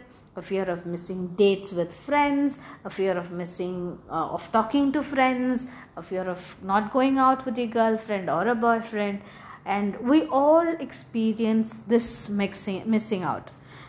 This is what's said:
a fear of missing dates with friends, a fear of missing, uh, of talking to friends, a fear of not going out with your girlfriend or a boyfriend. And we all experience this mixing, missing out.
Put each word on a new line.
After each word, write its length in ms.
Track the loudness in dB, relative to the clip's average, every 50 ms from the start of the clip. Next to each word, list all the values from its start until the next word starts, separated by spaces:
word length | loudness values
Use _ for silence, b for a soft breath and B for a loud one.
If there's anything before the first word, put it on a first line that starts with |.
| -20 b b b b b -16
a 60 | -14
fear 220 | -8 -4 -4 -2 -2
of 240 | -2 -4 -6 -6 -8
missing 400 | -8 -8 -8 -8 -8 -6 -6 -8 0
dates 360 | 4 4 4 4 2 -2 -8
with 220 | -4 -4 -4 -4 -4
friends, 640 | -14 -6 -2 0 2 2 2 2 2 2 0 -2 -4 B B B B B
a 40 | -12
fear 260 | -4 -2 0 0 0
of 160 | 0 -2 -6
missing, 680 | -8 -8 -8 -8 -6 -6 -6 -6 -4 -6 -6 -8 -8 -10 -12 -8
uh, 200 | -4 -4 -4 -2
of 220 | -4 -8 -8 0
talking 400 | 2 2 2 4 2 2 2 2
to 120 | 2 0 -2
friends, 640 | -2 0 2 2 2 2 2 0 0 0 -2 -2 B B B B B -16
a 60 | -16
fear 220 | -12 -8 -6 -6 -4
of 320 | -4 -6 -8 -10 -16 -16 -14 -4
not 280 | 0 2 2 2 2
going 280 | 2 2 4 4 4 4
out 260 | 6 4 4 4 0
with 100 | -6 -4
your 120 | -2 -4 -2
girlfriend 640 | 2 2 4 4 4 0 -2 -4 -4 -4 -2 0
or 160 | 0 0 2 2
a 80 | 0
boyfriend. 640 | 2 4 2 2 2 0 -4 -4 -2 -2 -2 -2 -6 B B B B B B B B B
And 340 | -4 -2 0 0 -2 -4 -4
we 240 | 0 4 4 4 4
all 440 | 4 2 4 6 6 6 6 6 2 -2 -4
experience 1000 | -6 -10 -12 -16 -16 -8 -4 0 0 0 0 2 0 2 2 2 0 0 -4 -10
this 500 | -2 2 2 2 2 2 -4 -6 -6 -4
mixing, 600 | -2 0 -2 -2 -2 -6 -6 -6 -6 -6 -2 2
missing 340 | 2 2 2 0 -4 -2 -2
out. 280 | -2 -4 -4 -6 -12 -20 B B B B B B